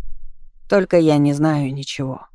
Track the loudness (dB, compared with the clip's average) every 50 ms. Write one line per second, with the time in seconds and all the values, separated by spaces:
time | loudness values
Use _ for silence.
0 | -6 -6 -6 -6 -8 -10 -12 -14 -18 -20 -20 -16 -4 0 2 2 2 4 4 4
1 | 4 4 4 4 2 2 2 2 0 0 0 0 -2 -4 -6 -8 -10 -10 -8 -8
2 | -8 -8 -8 -12 -16 -20